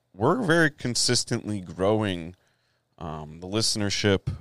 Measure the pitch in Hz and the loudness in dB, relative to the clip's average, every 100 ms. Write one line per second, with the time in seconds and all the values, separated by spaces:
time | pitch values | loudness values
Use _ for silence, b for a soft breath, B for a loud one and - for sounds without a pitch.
0 | _ 90 113 214 202 165 160 - 131 117 | _ -2 0 2 2 4 2 0 -4 0
1 | - 123 - 117 - 104 87 82 95 110 | 2 0 0 -4 -4 -6 -8 0 2 4
2 | 107 90 82 90 _ _ _ _ _ _ | 2 -2 -8 -14 _ _ _ _ _ _
3 | 82 78 76 80 90 104 110 110 101 - | -10 -8 -10 -12 -4 0 0 0 -2 2
4 | 104 95 - - | 4 2 0 -8